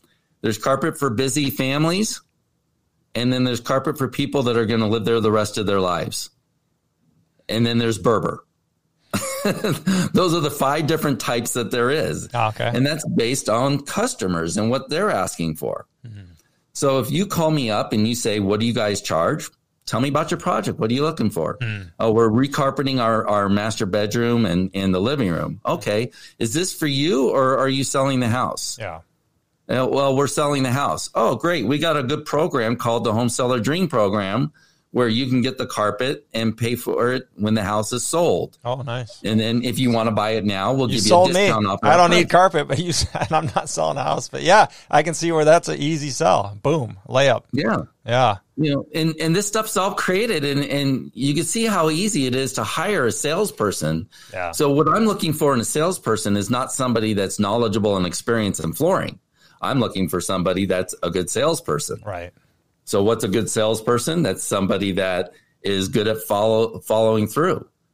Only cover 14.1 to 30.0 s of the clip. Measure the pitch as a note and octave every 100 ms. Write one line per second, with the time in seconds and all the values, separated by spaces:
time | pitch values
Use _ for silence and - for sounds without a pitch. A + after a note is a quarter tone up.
14.1 | - F#2 E2+ E2 F#2+ A2+ C3 C3+ D#3 G#3
15.1 | A2 F#2+ - E2 D#2 A1+ - - _ A#2
16.1 | G#2 F2+ E2+ _ _ _ - C#3 C3+ A#2+
17.1 | D3 G3 E3+ D#3 D3+ A2+ G#2 - A2 A2
18.1 | A#2+ A2+ G#2 G2 G#2+ A#2 A#2 G#2 G2 -
19.1 | D#2+ F2+ D3+ - _ _ _ - A2+ C#3+
20.1 | C#3+ D#3+ F3 F3+ G#3+ C#3 F2 A2 B2+ D#3
21.1 | D#3 A2 - D#2 - A#2 G#2 F2 - A2+
22.1 | A2 A2+ A#2 C#3+ D3+ C#3 C3+ C#3 C3 A2+
23.1 | A2 G#2 G#2 G2 G2+ A2 - G2+ G#2 G#2+
24.1 | A#2 A#2 A#2 G2+ F2 F#2 G2 F#2+ F2+ A2+
25.1 | D3 F#2+ D#2+ E2 F#2+ - E3+ - G#2 B2
26.1 | - - - A2+ D3 F#3 - D3+ C#3 D3+
27.1 | B3+ A#3+ C3+ C3 C3 C3+ C3+ C3 C#3 C3+
28.1 | C3 A#2+ B2+ G2+ - - - G2+ D#2+ -
29.1 | _ _ _ _ _ - B2 C3 C3